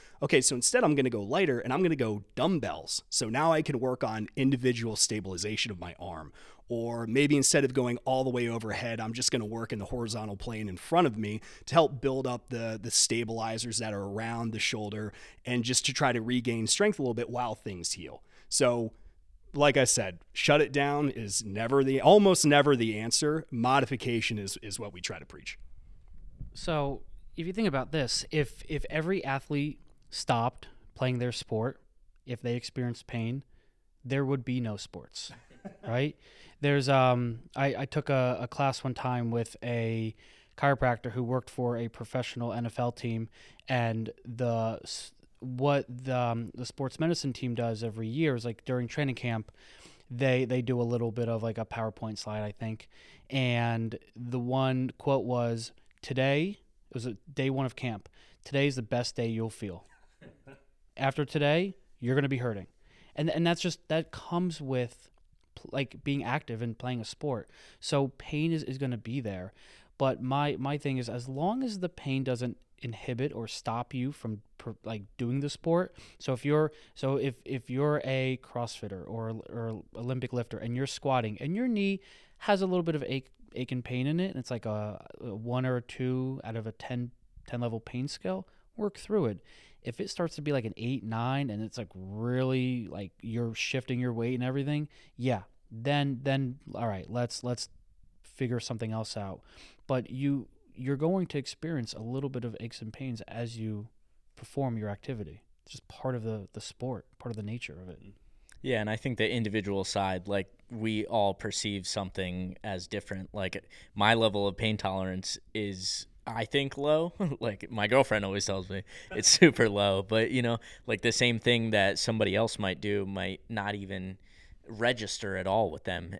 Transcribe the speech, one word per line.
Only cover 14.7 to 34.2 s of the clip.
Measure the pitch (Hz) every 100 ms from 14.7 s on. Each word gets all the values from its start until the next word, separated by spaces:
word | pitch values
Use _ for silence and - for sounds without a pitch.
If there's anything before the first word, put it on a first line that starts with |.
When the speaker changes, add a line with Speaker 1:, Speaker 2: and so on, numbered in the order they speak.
| 110 107 107 107 - - - -
Speaker 1:
and | 123
just | 117 123 -
to |
try | 131 139
to | 120
regain | 113 123 120 113 110
strength | - 208 208
a |
little | 131
bit | 117 120
while | 120 120 110
things | - 90 82
heal. | - 80 - - - -
So, | - 131 120 110 - - - - - -
like | 143 147 139
I | 127
said, | - 98 87 -
shut | - - 147
it | 139
down | 143 143 143 147
is | 113 107 95 110
never | 101 117 139 135
the, | 135
almost | 147 208 202 175 151
never | 143 143 131
the | 113 107
answer. | 113 - 151 156 -
Modification | 123 123 135 127 131 127 117 - 107
is, | 98 -
is | 110 101
what | 104
we | 90
try | 87 87
to | 69
preach. | 73 - - - - - - - - - - - -
Speaker 2:
So | - 156 143 - - - - -
if | 170
you |
think | 185 214
about | 135 127
this, | 156 123 - -
if, | 156 143 - -
if | 147 -
every | 156 160 196 139
athlete | 135 - 143 147 - - - -
stopped | - - 120 117 - - - -
playing | - 127 123
their | 123
sport, | 117 - 110 120 - _ _ - _ -
if | 120
they | 120 120
experienced | - - 123 117 -
pain, | 120 123 131 - - _ _ _ _ 123
there | 135